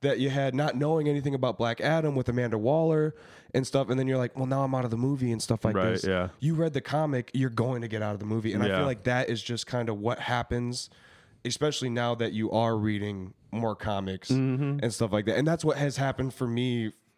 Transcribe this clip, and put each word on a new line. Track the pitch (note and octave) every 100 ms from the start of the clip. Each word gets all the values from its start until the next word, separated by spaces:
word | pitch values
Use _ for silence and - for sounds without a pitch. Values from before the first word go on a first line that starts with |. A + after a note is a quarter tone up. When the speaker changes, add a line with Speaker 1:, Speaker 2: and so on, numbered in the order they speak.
Speaker 1:
that | C#3 A#2
you | C3+
had | C#3 C3+
not | B2+ D3+ B2
knowing | C#3+ D#3+ D3
anything | C#3+ C#3
about | C3+ B2+ G#2+
Black | A#2 A#2
Adam | C3+ E3 D#3 C3+
with | B2
Amanda | A#2+ B2 A2
Waller | A2+ D#3 D#3+ D#3 D#3 D3+ - - -
and | B2 C3
stuff, | C3+ A#2
and | C3
then | C3
you're | C3
like, | B2 -
"Well, | C3
now | C3+ C3+
I'm | C3
out |
of | B2
the | A2+
movie," | C3 C#3+ B2
and | A2+
stuff | - A2+
like | A2+
Speaker 2:
Right, | G2+ F#2
Speaker 1:
this. | F#2
Speaker 2:
yeah. | F#2+ F#2 F2+ -
Speaker 1:
You | D3
read | D#3+ E3
the | C3+
comic, | - C#3+ D#3 C3 A#2
you're | C3+ C3
going | A2+ A#2 B2
to | A2+
get | A2
out | G#2
of | G2+
the | G#2
movie. | A2 A2
And | G2+
I | G#2
Speaker 2:
Yeah. | F#2+
Speaker 1:
feel | F#2
like | A#2
that | B2 B2 B2+
is | A#2
just | - A#2 -
kind | B2 A2+
of | G#2
what | A2 B2
happens, | - A#2+ A#2 A#2+ A#2+ B2 - - - - - _ B2
especially | - D3+ C#3+ B2+
now | A#2 A#2+ A#2
that | A2+
you | G#2+ A2
are | A2 A#2 A2+
reading | G#2+ G#2 G#2 G2 F#2 - -
more | G#2+ A2+ G#2
comics | G#2+ G2 F#2+ F#2+ -
Speaker 2:
Mm-hmm. | C3 C3 B2+ C#3+ C#3+
Speaker 1:
and | A#2+
stuff | G#2+ A2
like | G#2 G#2
that. | -
And | D#3+
that's | E3
what | D#3 C#3
has | C#3+ C3
happened | C#3 B2+ C3
for | - B2+
me | A#2 B2+ A#2+ A2 - _